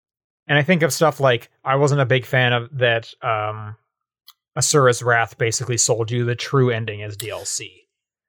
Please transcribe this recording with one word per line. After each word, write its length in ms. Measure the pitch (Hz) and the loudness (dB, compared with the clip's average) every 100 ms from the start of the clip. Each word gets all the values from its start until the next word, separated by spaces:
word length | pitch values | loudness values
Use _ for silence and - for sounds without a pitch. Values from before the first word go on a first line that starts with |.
| _ _ _ _ - | _ _ _ _ -2
And 100 | 147 | 0
I 60 | |
think 200 | 139 180 | 2 2
of 100 | 156 | 2
stuff 260 | - 156 143 | 2 0 2
like, 320 | 139 120 - _ 131 | 2 2 -2 _ -2
I 100 | 139 | 2
wasn't 260 | 147 143 | 4 2
a 40 | 123 | 2
big 200 | 131 - | 0 0
fan 280 | 131 123 | 0 2
of 160 | 120 117 139 | 0 -4 0
that, 360 | 123 113 - - | 2 2 -2 -8
um, 540 | 131 107 107 107 107 110 _ _ _ _ _ _ _ - | -4 -2 -4 -6 -12 -16 _ _ _ _ _ _ _ -4
Asura's 460 | - 151 127 117 | 0 4 4 2
Wrath 340 | 123 117 113 - | 2 2 0 -2
basically 400 | 117 - 123 120 | -4 -4 -4 -2
sold 320 | - 113 110 | 0 0 -2
you 140 | 123 | -2
the 100 | 120 | -2
true 360 | 117 - 139 123 | -4 -2 2 2
ending 340 | 113 113 104 | 0 -4 -8
as 140 | 104 101 | -10 -10
D 120 | 107 | -10
L 140 | 95 | -10
C. 320 | - - 104 - _ _ _ _ | -8 -10 -10 -18 _ _ _ _